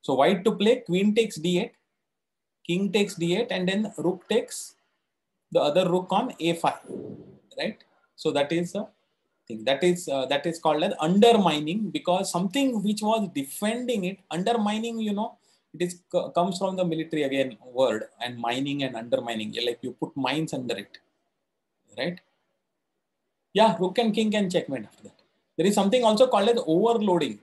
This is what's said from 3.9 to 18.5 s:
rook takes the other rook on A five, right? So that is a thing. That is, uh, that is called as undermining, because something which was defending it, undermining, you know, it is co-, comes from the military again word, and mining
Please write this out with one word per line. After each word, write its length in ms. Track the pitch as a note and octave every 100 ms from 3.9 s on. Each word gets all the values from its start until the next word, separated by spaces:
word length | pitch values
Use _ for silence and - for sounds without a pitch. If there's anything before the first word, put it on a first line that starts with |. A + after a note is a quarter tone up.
| -
rook 280 | D#3+ F#3 -
takes 460 | G#3+ - - - _ _ _ _ _ _ _ _
the 120 | E3
other 280 | C#3+ D#3 F#3
rook 180 | F3+ F3+
on 220 | F#3+ B3 -
A 120 | E3 E3+
five, 260 | D3+ - - - - - - - _ -
right? 240 | D3+ G#3+ _ _ _ _
So 140 | D#3
that 200 | C#3+ -
is 240 | E3+ F3 G3+
a 100 | - _ _ _ _ _ _
thing. 160 | A2
That 180 | A2 C#3
is, 280 | F3+ F3 -
uh, 160 | C3+ B2+
that 200 | C#3 E3+
is 140 | D#3+
called 240 | E3 D3+
as 100 | F#3 -
undermining, 920 | D#3 G3 A#3 A3+ F3+ D3+ D3+ G3 G3+
because 400 | D3 - F3+ G3
something 540 | F3 F#3+ C4+ C#4 A3+
which 180 | F#3+ G#3
was 280 | G#3+ A3+ G3
defending 720 | - C3+ - G#3 A#3+ B3 A3+
it, 160 | F3+ F#3+ _
undermining, 680 | D#3+ G3+ A#3 G#3 G#3+ A#3 A3+
you 140 | G#3+
know, 240 | G3+ A3+ - _ _ _
it 80 | D#3
is 200 | F3 - _
co-, 200 | F3+ -
comes 260 | - F3 F3+
from 180 | F#3+ F#3
the 80 |
military 400 | F3+ D#3+ D#3+ D#3
again 340 | C#3+ C3+ C3 A2
word, 460 | B2+ B2 C3 A2 G#2+ _
and 160 | A#2+ B2
mining 460 | A#2